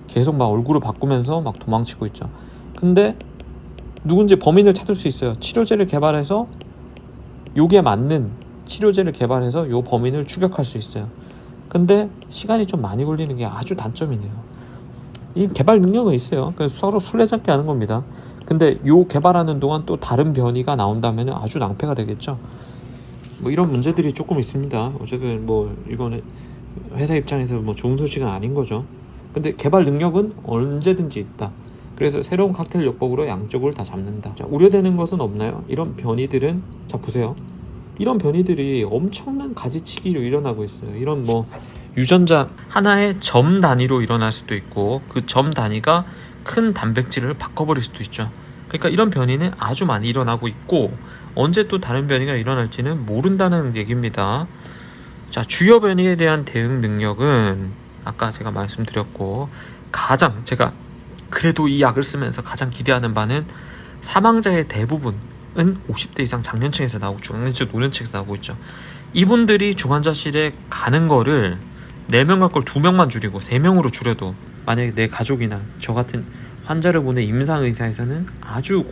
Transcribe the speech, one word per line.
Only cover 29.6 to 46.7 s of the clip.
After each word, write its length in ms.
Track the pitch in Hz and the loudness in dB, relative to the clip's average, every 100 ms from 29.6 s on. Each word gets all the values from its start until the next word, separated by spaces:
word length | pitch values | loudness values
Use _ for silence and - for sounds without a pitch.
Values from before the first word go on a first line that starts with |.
| 143 190 | 2 4
능력은 500 | 151 143 175 170 214 214 - | 4 2 2 2 0 -4 -4
언제든지 760 | 117 135 147 170 185 160 110 | -2 0 0 0 2 0 -6
있다. 320 | 98 - 104 - - - - - | -10 -8 -10 -10 -18 -20 -16 -2
그래서 260 | 147 143 | -2 0
새로운 320 | - 180 196 | -2 2 2
칵테일 320 | 185 165 175 143 | 0 -2 0 0
요법으로 420 | - 127 127 147 | 0 -2 0 -2
양쪽을 460 | 95 107 131 135 | -4 -4 -2 -2
다 100 | 143 | -2
잡는다. 520 | 95 95 98 104 104 98 | -6 -8 -8 -8 -10 -10
자, 100 | - | -4
우려되는 480 | 147 190 196 185 180 | 6 6 6 4 2
것은 220 | 170 185 | 0 -2
없나요? 440 | 113 101 107 104 - | -2 -2 -4 -4 -6
이런 280 | - - - | -4 -4 -4
변이들은, 640 | 117 113 135 135 143 175 185 - - | -2 -2 0 0 0 -2 -6 -14 -10
자, 100 | 120 | -8
보세요. 380 | - 123 113 139 - - - - - - | -4 -2 -2 -4 -12 -14 -14 -16 -14 -4
이런 220 | 202 233 | 0 2
변이들이 640 | 147 160 180 160 139 135 101 | 2 2 2 2 0 0 0
엄청난 680 | 110 185 202 - 277 277 233 | 0 -2 -4 -6 -6 -6 -8
가지치기로 640 | 123 156 - - 185 165 | -6 -6 -8 -8 -2 -2
일어나고 420 | 120 143 143 110 | 0 0 0 -4
있어요. 320 | 104 - 110 104 | -6 -8 -10 -6
이런 300 | 131 147 117 | -4 -2 0
뭐 220 | 117 113 - - - - - | 0 -2 -10 -16 -16 -8 0
유전자 520 | 127 185 175 160 135 - - | 6 6 8 6 4 -6 -4
하나의 500 | - 202 202 202 196 | 2 4 4 4 0
점 420 | - 120 139 190 | 0 4 6 6
단위로 420 | 170 123 127 131 | 4 4 4 2
일어날 280 | 113 117 110 | 2 2 0
수도 220 | 107 - | -2 -6
있고 480 | 104 - - 101 131 - | -8 -6 -2 -2 -2 -4
그 160 | - 123 | -6 -2
점 260 | 127 143 | 2 2
단위가 540 | 156 110 107 113 170 180 - - - | 2 -2 0 2 2 2 -10 -18 -16
큰 320 | - - 226 | -6 0 0